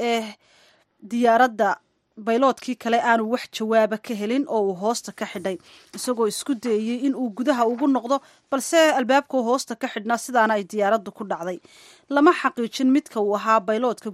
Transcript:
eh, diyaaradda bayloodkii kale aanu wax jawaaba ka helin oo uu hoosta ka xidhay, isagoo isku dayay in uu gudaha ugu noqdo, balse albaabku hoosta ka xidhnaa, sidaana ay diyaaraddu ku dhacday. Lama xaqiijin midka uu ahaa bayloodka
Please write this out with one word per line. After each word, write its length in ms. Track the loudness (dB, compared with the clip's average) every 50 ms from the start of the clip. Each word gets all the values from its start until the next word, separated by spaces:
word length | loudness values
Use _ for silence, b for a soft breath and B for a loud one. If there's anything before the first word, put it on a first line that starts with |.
| -2 -2 -2 -2
eh, 160 | -4 -6 -14 b b b b b b b b b b b _ _ -12
diyaaradda 720 | -6 -2 2 4 4 6 6 4 2 4 0 0 0 0 -2 _ _ _ _ _ _ _
bayloodkii 580 | -10 -4 -2 0 2 2 2 0 0 -6 -8 -8
kale 240 | -6 -2 -2 0 0
aanu 240 | 2 2 2 2 2 -2
wax 180 | -4 -4 -6 -10
jawaaba 460 | -8 -8 -4 2 2 2 4 2 0
ka 160 | -6 -8 -10 -8
helin 300 | -6 -4 -2 -2 -2 -2
oo 140 | -2 -2 0 0 -2
uu 40 | -2 -2
hoosta 320 | -2 -2 -2 -2 -6 -12
ka 140 | -10 -8 -10
xidhay, 320 | -8 -8 -8 -6 -6 -8 -8 b b b b b b b
isagoo 320 | -10 -6 -4 -2 0 0
isku 280 | -2 -2 -4 -4 -6 -6
dayay 480 | -4 -2 -2 -2 0 0 -2 -4 -2 -2
in 100 | -2 -2
uu 140 | -2 -4 -6
gudaha 360 | -4 -4 -2 0 2 2 2
ugu 200 | 0 0 0 0
noqdo, 340 | 0 0 0 0 -2 -2 -4 b b b b b _
balse 280 | -6 -6 -4 0 2 4 4 4 4
albaabku 480 | 0 0 2 2 2 2 _ -2 -2 0
hoosta 320 | 0 0 -2 -2 -6 -8
ka 120 | -8 -8
xidhnaa, 300 | -8 -8 -8 -2 -2 -2
sidaana 360 | -2 0 2 4 4 4 4 2
ay 80 | 0 -2
diyaaraddu 480 | -4 -2 0 2 2 2 0 0 -6
ku 120 | -12 -12 -6
dhacday. 320 | -6 -6 -6 -4 -8 -8 -8 B B B B B B B B B _
Lama 220 | 2 4 6 6
xaqiijin 560 | 4 4 0 -2 -2 -2 -6 -6 -4 0 2 2
midka 280 | 2 2 0 -2 -4 -2
uu 160 | 0 0 0
ahaa 240 | -2 2 2 2 2
bayloodka 500 | 2 0 -2 0 0 -2 -2 -4 -8 -12